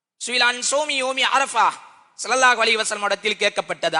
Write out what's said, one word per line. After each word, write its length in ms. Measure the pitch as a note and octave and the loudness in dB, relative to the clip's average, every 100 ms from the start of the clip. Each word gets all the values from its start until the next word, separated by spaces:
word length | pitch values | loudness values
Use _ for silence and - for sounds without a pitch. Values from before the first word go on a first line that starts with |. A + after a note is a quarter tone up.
| _ _ | _ _
சுயிலான் 420 | - B3 A#3+ B3 - | -6 0 2 0 -2
சோமி 260 | C#4 D4+ C#4 | -2 -2 -2
யோமி 220 | C4 C4 A#3+ C4 | -4 -2 0 2
அரஃபா, 300 | C#4 A#3 F#3 - - - _ - | 0 2 2 0 -8 -20 _ -12
ஸல்லல்லாஹு 380 | G3+ B3+ C4 A3+ | -4 2 4 4
அலைஹி 140 | A3+ A3 | 2 0
வஸல்லம் 280 | A3 G#3+ G3+ | -2 -4 -2
இடத்தில் 320 | G3+ G#3+ G#3 | -2 -2 -2
கேட்கப்பட்டது 560 | G3+ G3+ F3+ F3 E3+ D#3+ | 0 -2 -6 -4 -2 2